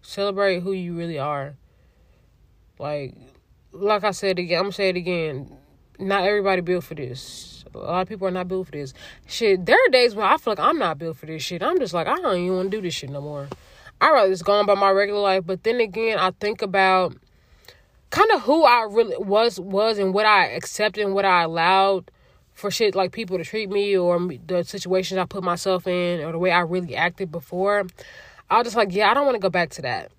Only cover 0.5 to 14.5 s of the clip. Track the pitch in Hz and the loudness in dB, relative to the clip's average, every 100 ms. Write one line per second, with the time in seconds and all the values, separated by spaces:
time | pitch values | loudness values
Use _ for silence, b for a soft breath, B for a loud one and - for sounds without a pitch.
0.5 | 180 180 190 175 170 170 156 143 147 139 | 0 -2 -4 -4 -6 -6 -6 -4 -4 -8
1.5 | 143 _ _ _ _ _ _ _ _ _ | -14 _ _ _ _ _ _ _ _ _
2.5 | _ _ _ 143 147 135 - - _ _ | _ _ _ -8 -8 -8 -16 -20 _ _
3.5 | _ _ - 202 208 208 185 196 180 175 | _ _ -4 0 0 0 -2 -2 -2 -2
4.5 | 170 196 190 196 180 175 175 160 135 143 | -2 -2 0 0 0 -2 -4 -4 -6 -12
5.5 | - _ _ _ _ 190 196 185 208 196 | -20 _ _ _ _ -2 0 2 2 2
6.5 | 185 175 180 - 151 127 127 - - - | 0 0 -2 -4 -10 -10 -10 -14 -18 -18
7.5 | - - - - 180 185 208 185 185 180 | -20 -20 -14 -6 -4 -4 -4 -4 -4 -4
8.5 | 190 180 147 139 B B B - - 220 | -6 -6 -10 -12 B B B -14 -2 2
9.5 | 190 175 339 508 254 247 208 202 302 - | 2 4 6 6 6 4 2 2 2 2
10.5 | 208 185 330 190 147 165 156 156 160 - | 0 2 2 -2 -2 -8 -10 -12 -10 -8
11.5 | 175 220 359 220 170 160 311 330 185 180 | -6 -2 -2 -2 -4 -2 -2 0 -2 -2
12.5 | 185 190 214 180 156 135 143 143 147 143 | -2 -2 -4 -6 -8 -10 -10 -10 -12 -12
13.5 | B B B B _ 285 285 196 190 170 | B B B B _ 4 6 4 2 2